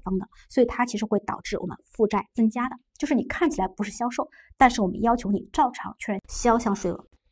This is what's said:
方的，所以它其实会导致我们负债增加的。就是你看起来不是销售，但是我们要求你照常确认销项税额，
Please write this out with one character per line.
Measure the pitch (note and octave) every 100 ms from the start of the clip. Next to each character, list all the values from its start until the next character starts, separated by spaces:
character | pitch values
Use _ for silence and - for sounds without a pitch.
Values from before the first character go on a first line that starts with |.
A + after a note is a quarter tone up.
方 | F#3+ F#3+
的， | - - -
所 | -
以 | A#3+
它 | -
其 | A#3+ G#3
实 | G#3+
会 | G3+
导 | - -
致 | - -
我 | F3+
们 | -
负 | _ -
债 | G#3 G3+ -
增 | - A3
加 | A#3+ B3+
的。 | B3 _ -
就 | D4
是 |
你 | B3 -
看 | - E4+
起 | -
来 | F#3
不 | -
是 | G#3
销 | - A#3+
售， | - - - - -
但 | B3+
是 | B3
我 | F#3+
们 | G#3
要 | A3+
求 | A#3+ G3+
你 | G3+ -
照 | - B3+
常 | - - -
确 | -
认 | G3 -
销 | - A#3+ A#3
项 | A#3
税 | G3 F3+
额， | - - _ _